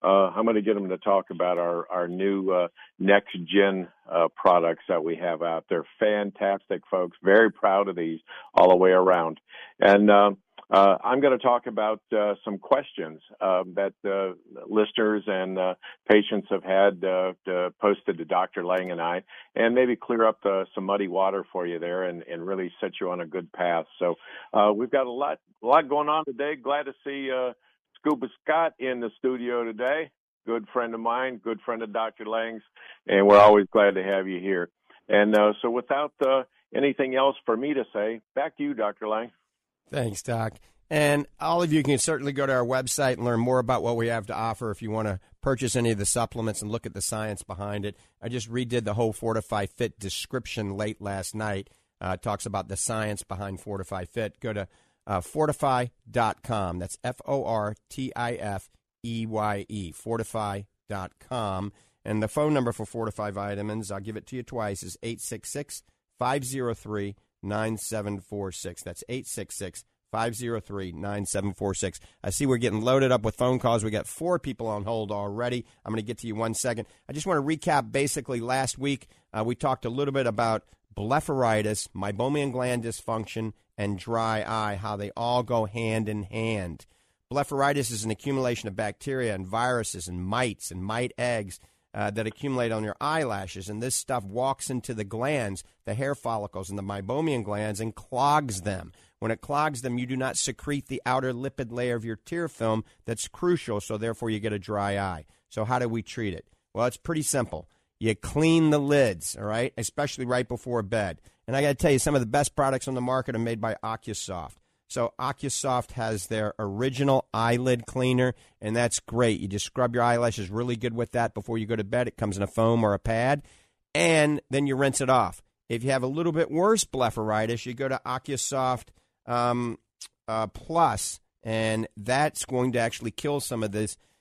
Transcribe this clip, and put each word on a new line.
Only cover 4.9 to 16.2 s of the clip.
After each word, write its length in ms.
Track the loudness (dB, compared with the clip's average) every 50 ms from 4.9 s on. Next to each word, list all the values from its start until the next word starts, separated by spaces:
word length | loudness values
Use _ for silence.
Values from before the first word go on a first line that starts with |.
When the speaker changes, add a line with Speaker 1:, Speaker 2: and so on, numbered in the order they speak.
| 0 0
Speaker 1:
we 140 | 0 -2 -2
have 260 | -2 -2 -2 -2 -2
out 220 | -2 -2 -2 -4 -2 -2
there. 140 | -2 -2 -2 -6 -2 0
Fantastic, 840 | 2 2 2 2 0 -2 -2 0 0 0 0 0 -2 -4 -6 -6 -4 _
folks. 260 | -2 -2 -2 -2 -6 _
Very 280 | 4 8 8 10 8 8
proud 380 | 4 2 4 4 6 4 4 2
of 80 | 0
these 240 | -2 -2 -2 -4 -6 -8 -14 -18 -18 -18 2 6
all 140 | 8 10 10
the 80 | 10
way 140 | 10 8 8
around. 500 | 8 8 8 8 6 6 4 0 -4 -8 _ _ -20 -18 -18 -18 0 6
And, 300 | 8 10 10 10 10 10
um, 260 | 10 10 8 8 4 0 _ _ _ -20 -2 4
uh, 280 | 6 8 10 8 8 6
I'm 180 | 4 0 2 4
gonna 180 | 6 4 4 4
talk 280 | 4 4 4 4 2
about, 360 | -2 -2 0 0 0 0 -2 _ -2 0
uh, 200 | 2 2 2 0 -2 -4
some 140 | -6 -6 -4
questions, 640 | 0 2 2 2 2 -2 -8 -8 -8 -8 -10 -14 -20 _ -8 -2
uh, 240 | 0 2 2 2 0 -2 -2
that, 200 | -2 -2 -2 -4 _ -4
uh, 300 | -2 -2 0 -2 -4 -6 -10 _ -20 -18 -14 -8
listeners 580 | 0 2 2 2 2 2 0 2 2 2 0 0
and, 320 | -2 -2 -2 -2 -2 -2 0
uh, 160 | 0 -2 -2 -4 -10 -18 -20 -2 _ 6
patients 380 | 6 6